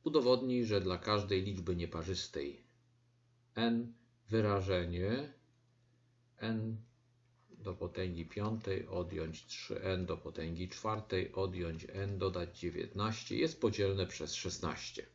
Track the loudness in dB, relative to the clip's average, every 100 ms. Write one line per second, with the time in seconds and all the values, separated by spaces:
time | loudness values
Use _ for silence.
0 | 4 4 6 6 6 2 4 4 2 0
1 | 2 2 4 2 2 -2 -2 -2 -2 -4
2 | -4 -4 -4 -6 -6 -8 -20 _ _ _
3 | _ _ _ _ _ 2 4 4 0 -10
4 | _ _ 2 4 6 4 4 2 2 0
5 | 2 0 -2 -12 _ _ _ _ _ _
6 | _ _ _ _ -2 0 -2 -6 -10 _
7 | _ _ _ _ _ -8 -6 -4 -4 -2
8 | -2 -2 -4 -2 0 0 0 -2 -2 -4
9 | -2 -2 -4 -6 -10 -12 -6 -4 0 0
10 | 0 -4 -4 -6 -4 -4 -6 -4 -2 -2
11 | 0 0 0 -2 -2 0 -4 -4 -6 -4
12 | -4 0 0 0 -6 -4 -4 -4 -6 -2
13 | -2 -2 -4 2 2 2 0 4 2 2
14 | -2 -4 -6 -4 -4 -2 -4 -4 -8 -10
15 | -12